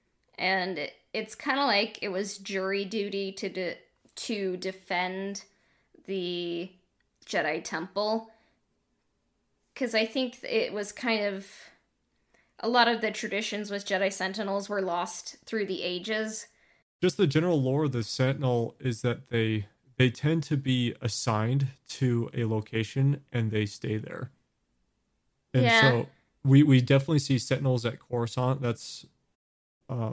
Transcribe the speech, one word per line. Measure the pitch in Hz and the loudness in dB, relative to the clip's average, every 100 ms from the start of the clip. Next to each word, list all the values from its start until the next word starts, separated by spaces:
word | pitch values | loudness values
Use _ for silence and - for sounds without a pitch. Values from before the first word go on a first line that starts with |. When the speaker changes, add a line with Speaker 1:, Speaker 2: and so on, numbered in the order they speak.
| _ _ _ - | _ _ _ -4
Speaker 1:
and | 185 190 180 156 | 0 0 0 -4
it, | 147 - _ | -8 -10 _
it's | 220 214 | -8 -8
kinda | - 294 269 | -6 -4 0
like | 277 202 220 - | 2 2 0 -4
it | 208 | -6
was | 185 202 - | -4 -6 -8
jury | 196 196 190 196 | -6 -4 -2 -2
duty | 190 220 202 196 190 | -2 -4 -4 -4 -6
to | 190 196 | -6 -8
de-, | 185 175 - - _ _ - | -4 -6 -6 -14 _ _ -10
to | - 208 190 180 | -6 -4 -2 -4
defend | 185 190 - 180 180 185 196 190 - _ _ _ _ - - | -6 -8 -6 -4 -2 -4 -6 -8 -14 _ _ _ _ -18 -8
the | 190 175 175 175 170 185 - _ _ _ _ | -6 -4 -6 -6 -6 -8 -14 _ _ _ _
Jedi | - 190 151 160 | -6 -4 -2 -4
Temple. | - 160 185 196 214 220 226 - _ _ _ _ _ _ _ _ _ _ _ _ _ | -6 -8 -6 -4 0 -2 -4 -16 _ _ _ _ _ _ _ _ _ _ _ _ _
'Cause | - 247 | -6 -2
I | 226 | 0
think | 226 269 247 - | 0 0 -2 -4
it | - 220 - | -4 -2 0
was | 208 202 | -4 -6
kind | - 247 220 | -6 -2 0
of, | 202 190 196 - - _ _ _ _ _ _ _ _ - | -2 -4 -10 -18 -20 _ _ _ _ _ _ _ _ -8
a | 226 | 0
lot | 247 233 | 4 4
of | 220 | 2
the | 220 | -2
traditions | 196 202 196 214 208 208 | -6 -6 -6 -4 -6 -6
with | 202 196 | -8 -4
Jedi | 185 196 | 0 0
Sentinels | 196 190 196 196 202 202 | -2 -4 -4 -4 -4 -2
were | 202 | -2
lost | 185 175 185 - - - - | -2 -2 -4 -8 -14 -18 -8
through | 226 196 | -4 -4
the | 185 | -4
ages. | 180 180 190 220 220 220 - _ _ _ _ _ | -4 -6 -4 -4 -4 -8 -12 _ _ _ _ _
Speaker 2:
Just | 180 - | 0 2
the | 170 | 2
general | 151 180 160 | 4 2 2
lore | 131 143 | 2 2
of | 151 | 2
the | 120 | 0
Sentinel | 104 - 131 135 131 120 117 - | -2 0 0 2 2 2 0 -2
is | 131 113 | -4 -2
that | 123 120 - | -2 -2 -2
they, | 117 110 107 101 _ _ - | 0 2 0 -4 _ _ 2
they | 127 | 4
tend | - 147 165 | 4 0 0
to | - 147 | 0 0
be | 135 127 120 - | 2 2 0 -2
assigned | 113 - - 107 113 135 135 - - | -4 -2 0 2 2 2 0 -4 -16
to | - 127 117 117 | -2 2 2 0
a | 120 | -2
location | 113 110 107 113 110 135 135 143 - | 0 0 -2 -4 -2 2 2 2 -2
and | 120 110 | -2 0
they | 107 104 | 0 -2
stay | - - 107 | -4 -4 -4
there. | - - - - _ _ _ _ _ _ _ _ _ _ _ | -6 -10 -10 -12 _ _ _ _ _ _ _ _ _ _ _
And | 131 | 4
Speaker 1:
Yeah. | 233 226 | 6 8
Speaker 2:
so | 139 120 - _ _ _ | 6 6 0 _ _ _
we, | 139 139 | 6 8
we | 151 131 | 10 8
definitely | 123 139 139 151 | 6 4 4 0
see | - 127 | 2 0
Sentinels | - 131 139 127 | 0 0 0 0
at | 117 - | -2 -6
Coruscant. | - 120 117 - 127 135 | -6 -4 -2 0 0 0
That's, | 123 113 - - - _ _ _ _ _ _ _ - | -2 -4 -8 -14 -18 _ _ _ _ _ _ _ -8
uh, | 117 113 | -4 -4